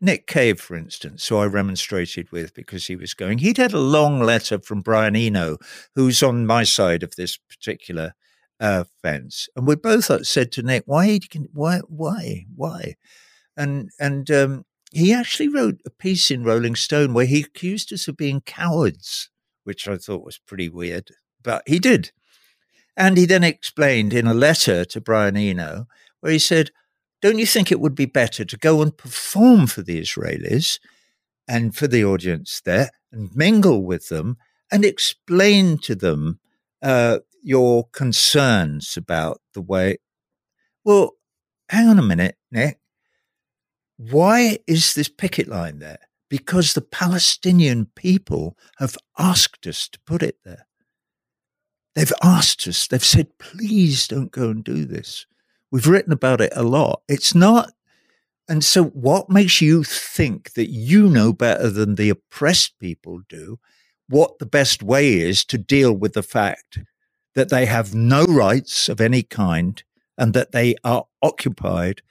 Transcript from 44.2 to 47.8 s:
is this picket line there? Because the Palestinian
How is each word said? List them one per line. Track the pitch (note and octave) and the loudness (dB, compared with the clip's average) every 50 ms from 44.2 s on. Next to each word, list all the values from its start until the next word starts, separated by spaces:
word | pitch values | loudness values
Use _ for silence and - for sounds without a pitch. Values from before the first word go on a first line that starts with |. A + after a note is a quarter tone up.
| F3 G3 A3+ A#3+ B3 A3+ G#3 - _ - | 4 6 6 4 4 2 0 -2 _ 0
is | E3 D#3+ E3 - - | 0 2 0 0 0
this | D3 D3 - | -2 -4 -4
picket | _ - - F3+ - - - - | _ -6 -6 -6 -4 -4 -6 -6
line | - F2+ E2+ E2 D2+ C#2+ | -6 -8 -8 -8 -10 -14
there? | D2 D#2 D2+ - _ _ _ _ _ - | -18 -20 -20 -20 _ _ _ _ _ -8
Because | C#3+ C3+ - - F3+ F3+ E3+ D3 | -8 -8 -6 -2 0 0 2 2
the | - - | 0 -4
Palestinian | - _ - - F#3 F3 F#3 F3+ - - - - - F#3 F3+ F3 E3 C#3 A#2+ A#2 | -6 _ -6 -4 -2 -2 0 0 0 0 -2 0 0 2 4 4 4 4 2 0